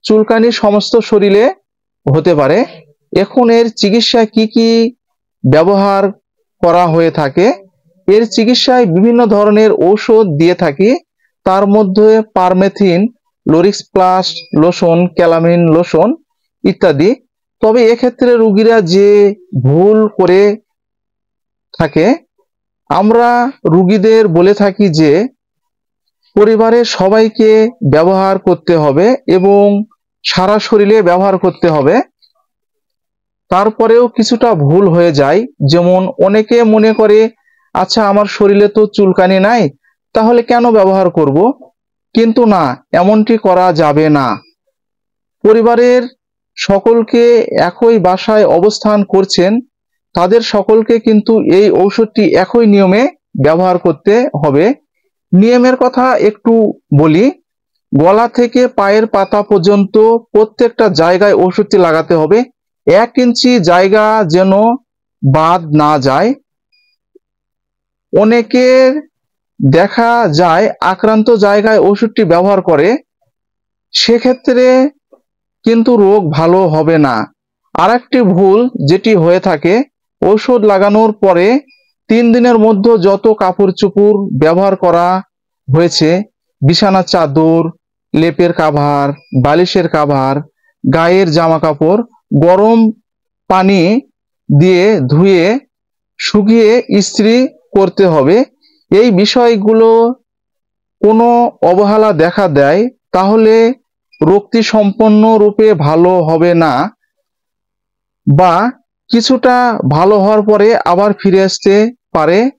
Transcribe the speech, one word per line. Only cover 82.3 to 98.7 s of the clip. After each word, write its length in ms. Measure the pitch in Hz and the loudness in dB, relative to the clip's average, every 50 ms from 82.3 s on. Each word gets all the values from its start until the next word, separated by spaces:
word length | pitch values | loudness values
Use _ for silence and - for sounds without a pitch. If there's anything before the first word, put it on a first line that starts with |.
দিনের 260 | 233 247 233 247 240 226 | 2 2 2 2 2 2
মধ্যে 400 | 214 220 220 196 196 233 233 220 | 2 2 0 0 2 0 0 2
যত 300 | 170 196 196 196 - 226 | 2 0 -2 0 0 -2
কাপড় 440 | 214 214 202 185 180 - 202 190 | -2 0 -2 -4 -2 -2 -2 -2
চোপড় 680 | 185 - - 196 - 202 202 208 214 202 202 190 - 131 | -2 -2 -4 -4 0 0 0 2 0 0 -4 -6 -4 -2
ব্যবহার 380 | 156 156 165 180 196 196 196 | 0 0 0 0 0 -2 -2
করা 460 | 185 - 175 165 170 175 175 185 190 196 _ _ _ _ _ _ _ _ - 131 | -2 -2 -2 0 0 0 -2 -2 -4 -6 _ _ _ _ _ _ _ _ -2 0
হয়েছে, 460 | 160 170 170 - - 160 151 170 185 214 _ _ _ _ _ _ _ - | 0 0 0 0 0 0 0 0 -2 -4 _ _ _ _ _ _ _ -2
বিছানার 360 | 135 170 165 214 196 190 190 | -2 0 0 0 0 0 -2
চাদর, 680 | 180 - - 185 165 147 139 151 160 160 160 165 165 165 - _ _ _ _ _ _ _ - | -2 -2 -2 -2 -2 -2 -2 0 0 0 0 0 -2 -4 -8 _ _ _ _ _ _ _ -4
লেপের 380 | 156 160 170 165 - 180 175 | -2 -2 -2 0 -2 -2 -2
কাভার, 600 | 170 - 160 156 147 147 143 147 147 143 143 139 143 - _ _ - 131 | 0 -2 -2 -2 -2 -2 -2 -2 -2 -2 -4 -4 -6 -10 _ _ -4 -2
বালিশের 460 | 123 143 151 165 180 175 - 196 170 165 | 0 0 0 0 0 0 -2 -4 -2 -2
কাভার, 480 | - 160 147 143 143 139 131 135 135 147 147 _ _ _ _ _ _ _ - 131 135 | -2 -2 -2 -2 -2 -2 -2 -2 -4 -6 -8 _ _ _ _ _ _ _ -4 -2 -2
গায়ের 360 | 160 165 170 180 190 196 170 | 0 0 0 0 0 0 0
জামা 280 | 147 165 165 160 165 160 | 0 -2 0 0 -2 -2
কাপড় 440 | 165 160 151 143 156 160 185 220 240 _ _ _ _ _ - 143 | -2 -4 -4 -2 -2 -2 0 -2 -4 _ _ _ _ _ -2 0
গরম 480 | 151 170 180 190 208 220 233 226 226 220 220 _ _ _ _ _ _ _ _ _ _ _ | 2 2 2 2 2 2 2 2 0 0 -2 _ _ _ _ _ _ _ _ _ _ _
পানি 520 | 185 190 185 190 202 190 165 175 214 269 - _ _ _ _ _ _ _ _ _ 143 143 | -2 0 0 0 0 0 0 0 -2 -4 -6 _ _ _ _ _ _ _ _ _ 0 2
দিয়ে 400 | 165 185 185 175 185 208 220 180 | 2 2 2 2 2 0 0 -2
ধুয়ে 580 | 131 127 147 151 185 196 190 180 165 190 226 277 _ _ _ _ _ _ _ _ _ _ _ _ | -2 -2 0 0 2 2 2 2 0 0 -2 -4 _ _ _ _ _ _ _ _ _ _ _ _
শুকিয়ে 640 | - - - 208 202 208 226 233 220 214 226 247 - - | -12 -4 -2 -2 0 2 2 2 2 2 2 0 -2 -2
ইস্ত্রি 600 | - 208 185 - - - 208 214 226 247 262 277 - _ _ _ | -2 -2 -2 -2 -4 -2 0 0 0 0 0 -2 -6 _ _ _
করতে 340 | - 202 190 180 - - 196 | -2 -2 -2 -2 0 0 0
হবে। 380 | 180 160 151 131 139 180 226 277 _ _ _ _ _ | 2 2 0 0 2 0 0 -2 _ _ _ _ _